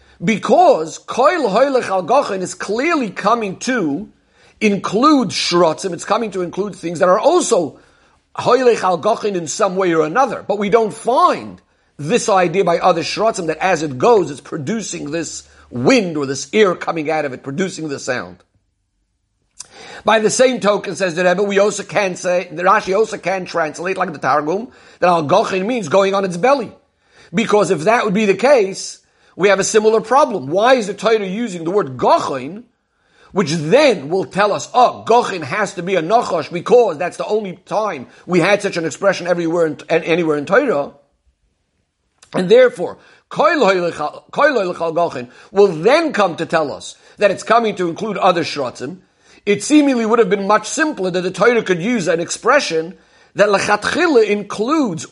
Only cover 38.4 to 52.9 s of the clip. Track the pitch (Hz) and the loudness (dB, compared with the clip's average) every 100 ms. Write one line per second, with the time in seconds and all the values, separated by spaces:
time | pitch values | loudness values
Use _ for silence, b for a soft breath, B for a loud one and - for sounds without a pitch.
38.4 | 180 202 196 170 160 - 196 170 175 175 | 2 2 -2 -4 -6 -2 0 0 -2 -2
39.4 | 165 170 160 139 - 170 170 165 160 147 | -2 0 -2 -4 -2 -2 0 0 0 -2
40.4 | 143 233 277 147 - - _ _ _ _ | 0 2 2 0 -4 -12 _ _ _ _
41.4 | _ _ _ _ _ _ _ _ _ 165 | _ _ _ _ _ _ _ _ _ -4
42.4 | 185 240 247 214 147 - b b b 180 | 4 6 6 2 -8 -10 b b b 0
43.4 | 302 330 196 185 175 - 147 - - - | 2 4 2 2 0 -4 -8 -10 -8 0
44.4 | 294 247 180 170 165 160 165 131 123 B | 2 2 -2 -4 -4 -2 -2 -4 -12 B
45.4 | B 196 202 156 190 311 311 208 190 160 | B 4 4 4 2 2 2 0 -2 -2
46.4 | 151 170 147 92 - - b b 196 - | -2 -2 -2 -6 -14 -20 b b 0 0
47.4 | - 233 220 190 175 160 214 180 202 175 | 2 2 2 -2 -4 -4 -6 0 2 2
48.4 | 147 147 123 - 127 185 b b b b | -2 -4 -6 -8 -12 -12 b b b b
49.4 | 202 202 - 302 277 240 220 226 196 202 | -2 -2 2 4 4 2 2 2 2 0
50.4 | 196 214 - - 311 202 185 180 180 175 | 2 0 0 -2 -2 -2 -4 -2 -4 0
51.4 | 226 233 - 175 208 240 165 165 165 - | 2 2 0 -2 0 -2 0 -2 -4 -4
52.4 | 214 285 - 160 165 | 2 2 2 -4 -6